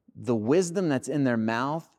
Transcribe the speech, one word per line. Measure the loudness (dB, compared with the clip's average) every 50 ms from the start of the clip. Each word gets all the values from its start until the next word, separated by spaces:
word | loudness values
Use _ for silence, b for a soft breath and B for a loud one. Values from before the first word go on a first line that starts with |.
| _ -20 -20
the | -6 -2 -2 0
wisdom | 0 2 2 2 2 2 0 -2 -2 0 0
that's | 0 -2 -2 -2
in | 0 0
their | 2 2 2
mouth | 2 0 0 0 0 -2 -2 -4 -6 -8 _ _